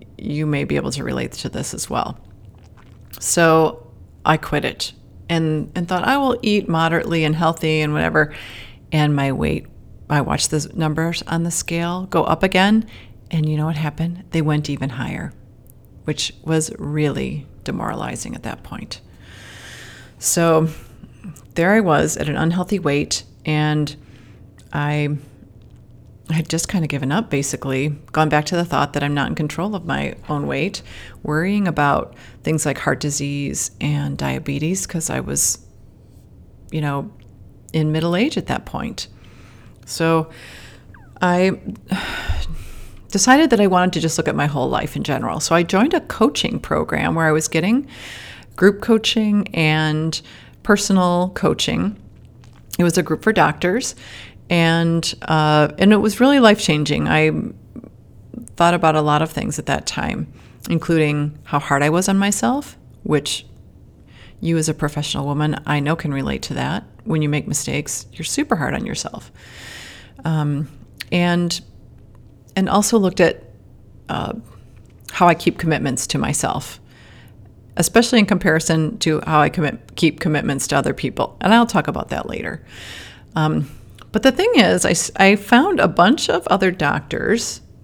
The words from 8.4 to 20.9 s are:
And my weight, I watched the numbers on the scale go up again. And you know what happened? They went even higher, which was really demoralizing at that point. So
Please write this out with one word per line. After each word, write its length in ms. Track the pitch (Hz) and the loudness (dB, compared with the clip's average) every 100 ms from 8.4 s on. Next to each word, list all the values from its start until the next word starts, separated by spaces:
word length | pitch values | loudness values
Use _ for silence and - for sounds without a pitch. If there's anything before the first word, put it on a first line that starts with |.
| - - - - - | -16 -18 -18 -20 -2
And 240 | 156 151 143 | 2 2 2
my 160 | 139 | 0
weight, 360 | - 76 - - - - - - | 0 -2 -2 -6 -20 -20 -16 -2
I 120 | 147 | 0
watched 300 | 131 - - | 0 -2 -2
the 180 | 151 143 - | -2 -4 -4
numbers 480 | 156 156 165 160 - | -2 0 -2 -4 -4
on 160 | 165 | -2
the 80 | 170 | -2
scale 560 | - - 165 170 180 185 | -4 -4 -4 -4 -4 -2
go 160 | 170 | 0
up 200 | 151 165 | 2 2
again. 420 | 190 190 196 220 - - - - - | 2 4 4 4 2 -10 -20 -20 -4
And 180 | 160 156 | -2 0
you 80 | 151 | 0
know 120 | 156 | -2
what 100 | 151 | -2
happened? 480 | 156 151 165 175 - | -4 -4 -6 -6 -4
They 100 | 160 | -2
went 280 | 156 151 147 | 0 0 -2
even 200 | 139 135 | -4 -6
higher, 440 | 123 - 143 - - - - - - - - | -6 -8 -8 -10 -14 -20 -20 -20 -20 -20 -14
which 300 | - 151 - - | -8 -4 -6 -8
was 280 | 165 160 156 - | -2 -2 -2 -8
really 720 | 143 151 151 139 131 151 - - | -6 -2 0 -2 -6 -8 -12 -14
demoralizing 720 | - - - - 110 - - - | -8 -6 -4 -6 -8 -8 -10 -10
at 80 | |
that 200 | - - | -10 -12
point. 360 | - - - - - - - - - - - - - - - - | -12 -14 -14 -16 -18 -20 -20 -20 -20 -20 -20 -18 -18 -20 -20 -8
So 480 | - - 165 160 160 - - | -2 2 4 4 2 -4 -16